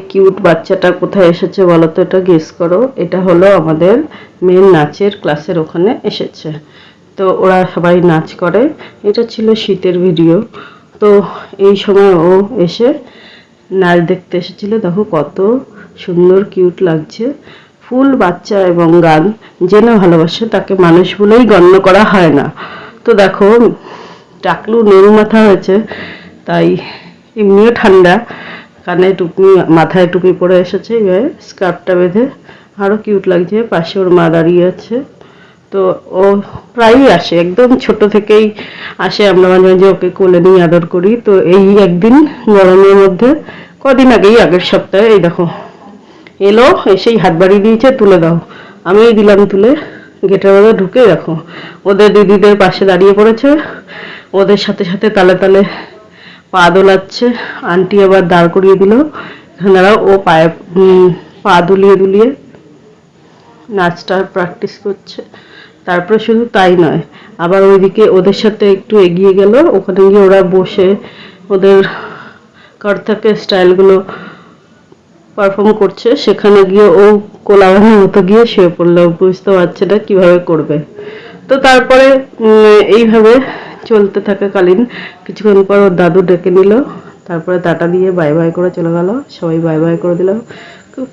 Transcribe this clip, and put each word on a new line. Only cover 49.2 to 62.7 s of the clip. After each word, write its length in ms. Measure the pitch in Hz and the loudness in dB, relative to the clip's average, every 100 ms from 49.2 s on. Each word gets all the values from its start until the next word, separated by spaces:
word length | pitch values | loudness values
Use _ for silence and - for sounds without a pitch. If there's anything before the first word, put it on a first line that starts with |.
| 208 202 202 | 4 4 2
তুলে। 280 | 196 220 302 - - - _ 185 | 0 0 0 -6 -18 -20 _ -4
গেটের 240 | 190 196 | 0 2
মধ্যে 200 | 196 214 | 4 4
ঢুকে 340 | 196 185 247 233 | 2 -2 2 2
দেখো 300 | 160 - 160 - - - - | 2 -4 -10 -10 -20 -20 -10
ওদের 280 | 190 202 208 | -4 0 2
দিদিদের 440 | 202 185 202 208 208 | 2 2 2 2 2
পাশে 280 | 190 - | 0 0
দাঁড়িয়ে 280 | 196 180 196 | 0 2 2
পড়েছে, 440 | 196 214 226 277 302 - - - - - - - | 2 2 0 0 0 -4 -14 -20 -20 -20 -20 -8
ওদের 240 | 185 190 202 | -2 0 0
সাথে 280 | 202 202 | -2 -6
সাথে 260 | 190 196 214 | -6 -4 -4
তালে 240 | 208 180 | 0 0
তালে 280 | 185 196 196 202 - - - - - - - _ | 0 2 0 0 -6 -18 -20 -20 -20 -20 -20 _
পা 200 | 185 175 | 0 2
দোলাচ্ছে। 600 | 180 196 190 - - 240 240 - - | 2 2 0 -4 -4 -4 -4 -10 -12
আন্টি 400 | 240 175 185 202 | -6 -4 -2 0
আবার 260 | 196 190 175 | 2 2 2
দাঁড় 200 | 175 170 | 2 0
করিয়ে 260 | 180 190 | 0 2
দিল, 180 | 190 196 | 2 2
"এখানে 840 | 226 302 - - - - - 196 | 0 -2 -6 -18 -20 -20 -6 0
দাঁড়াও।" 400 | 185 185 214 190 | 2 2 2 2
ও 40 | 196 | 0
পায়ে, 300 | 196 160 165 170 - 180 | 0 0 0 -4 -6 0
উম, 360 | 190 185 180 165 - - | 2 4 2 0 -10 -8
পা 180 | 208 175 | -2 0
দুলিয়ে 360 | 175 196 196 185 | 0 2 2 2
দুলিয়ে 360 | 190 196 233 285 - - - | 2 0 0 -2 -14 -20 -20